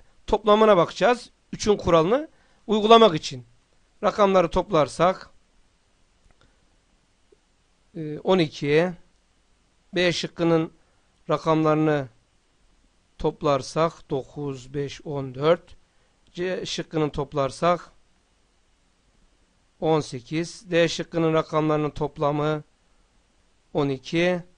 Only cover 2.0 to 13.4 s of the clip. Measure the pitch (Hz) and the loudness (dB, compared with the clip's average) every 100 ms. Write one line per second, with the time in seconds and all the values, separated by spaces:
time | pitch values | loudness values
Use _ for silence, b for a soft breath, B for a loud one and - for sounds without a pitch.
2 | 165 269 320 _ _ _ - 214 208 226 | 2 -2 -4 _ _ _ -4 0 6 8
3 | 220 156 - 127 - _ _ _ _ - | 8 2 -8 -14 -18 _ _ _ _ -4
4 | 202 214 196 190 170 185 180 160 127 - | -4 2 2 4 2 -2 -2 -2 -2 0
5 | 175 185 - _ _ _ _ _ _ _ | 0 0 -12 _ _ _ _ _ _ _
6 | _ _ _ _ _ _ _ _ _ _ | _ _ _ _ _ _ _ _ _ _
7 | _ _ _ _ _ _ _ _ _ 165 | _ _ _ _ _ _ _ _ _ -12
8 | 151 151 180 190 151 - 143 151 180 170 | -10 -6 0 2 2 -2 2 2 2 -4
9 | _ _ _ _ _ _ _ _ _ 175 | _ _ _ _ _ _ _ _ _ -2
10 | 180 165 165 - 170 165 165 _ _ _ | 0 -2 -8 -2 2 2 0 _ _ _
11 | _ _ - 147 160 156 156 151 156 147 | _ _ -4 -2 0 2 2 2 2 0
12 | 131 _ _ _ _ _ _ _ _ _ | -4 _ _ _ _ _ _ _ _ _
13 | _ - 156 151 | _ -6 -6 -2